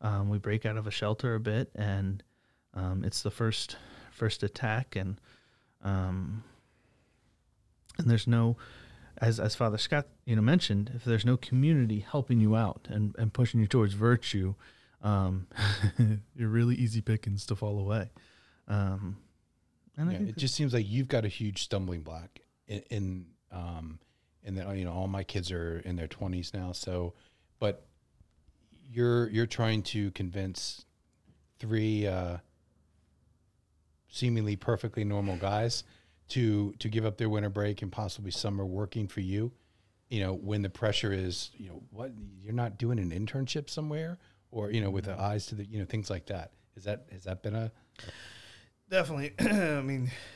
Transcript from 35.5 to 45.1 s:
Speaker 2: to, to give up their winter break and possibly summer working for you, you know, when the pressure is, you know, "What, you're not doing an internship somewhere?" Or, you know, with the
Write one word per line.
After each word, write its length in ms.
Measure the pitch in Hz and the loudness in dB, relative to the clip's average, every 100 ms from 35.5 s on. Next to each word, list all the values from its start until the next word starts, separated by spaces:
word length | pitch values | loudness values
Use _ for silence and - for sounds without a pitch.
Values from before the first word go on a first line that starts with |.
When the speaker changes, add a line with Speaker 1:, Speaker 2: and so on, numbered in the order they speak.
| 104 117 - - - _ _ _ | 0 0 -2 -8 -20 _ _ _
Speaker 2:
to, 440 | 131 117 104 101 - | 0 2 2 0 -4
to 100 | 113 | -2
give 160 | 110 | 0
up 120 | 110 104 | 0 0
their 100 | 110 | 0
winter 200 | 107 104 | 0 0
break 340 | 101 104 104 | 0 -2 -2
and 80 | 98 | -6
possibly 380 | 101 107 - 101 | -6 -6 -6 -8
summer 340 | - 107 101 | -4 -4 -2
working 440 | 98 92 104 117 104 | -2 -4 -4 -4 -4
for 120 | - | -4
you, 320 | 92 98 117 - _ _ _ _ _ | -2 -2 -2 -6 _ _ _ _ _
you 120 | 110 | -2
know, 120 | 95 | 0
when 280 | 95 101 104 | -2 -2 -2
the 80 | 98 | -2
pressure 420 | - 110 101 107 | 0 0 2 0
is, 380 | 98 92 87 - - | 0 -2 -4 -8 -12
you 120 | 98 | -14
know, 140 | - - | -14 -16
"What, 220 | 101 131 - 101 95 | -12 -12 -10 -16 -14
you're 100 | 101 | -6
not 240 | 117 120 101 | -2 -2 -2
doing 200 | 117 120 | 0 0
an 120 | 90 | 0
internship 580 | 85 110 135 131 156 143 | -2 -4 -2 -2 -4 -6
somewhere?" 480 | - 151 151 160 175 - _ _ | -6 -4 -4 -6 -8 -14 _ _
Or, 200 | 117 101 | -6 -2
you 100 | 113 | 0
know, 100 | 101 | 0
with 160 | 95 | 0
the 60 | 98 | -2